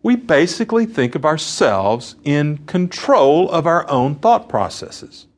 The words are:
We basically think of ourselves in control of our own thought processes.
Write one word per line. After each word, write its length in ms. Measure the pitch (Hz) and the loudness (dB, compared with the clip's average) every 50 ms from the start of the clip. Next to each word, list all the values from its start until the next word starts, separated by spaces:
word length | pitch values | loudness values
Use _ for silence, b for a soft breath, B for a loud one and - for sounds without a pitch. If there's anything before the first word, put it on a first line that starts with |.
| - | 2
We 120 | 226 247 | 0 0
basically 680 | 240 - - 160 139 165 175 - - 226 220 226 233 226 | 0 2 2 4 4 4 2 0 -6 -4 0 0 0 0
think 300 | 220 226 - 123 123 - | 0 -2 -2 -2 -2 -2
of 80 | - 135 | -2 0
ourselves 920 | 151 156 156 - - - - 196 123 101 95 95 101 113 123 123 - - _ _ | 0 -2 -2 -4 -8 -2 0 2 2 2 2 0 0 0 -2 -4 -14 -20 _ _
in 340 | 147 143 147 147 151 151 143 147 | -2 0 0 0 -2 -4 -8 -10
control 840 | - - 180 180 175 - - - - 277 254 269 135 147 165 185 - | -6 -2 -2 -2 -2 -6 -8 0 2 4 6 6 4 4 4 2 0
of 160 | 170 165 143 | 0 0 0
our 240 | 165 170 170 - - | 2 0 0 0 0
own 260 | 139 127 123 139 147 | 0 0 0 0 -2
thought 340 | 143 - 226 240 - 233 - | 0 2 2 2 2 0 -4
processes. 800 | - 110 98 85 - - - - - - - - - - - _ _ | -4 -2 -2 -4 -6 -12 -14 -16 -16 -18 -20 -20 -20 -20 -20 _ _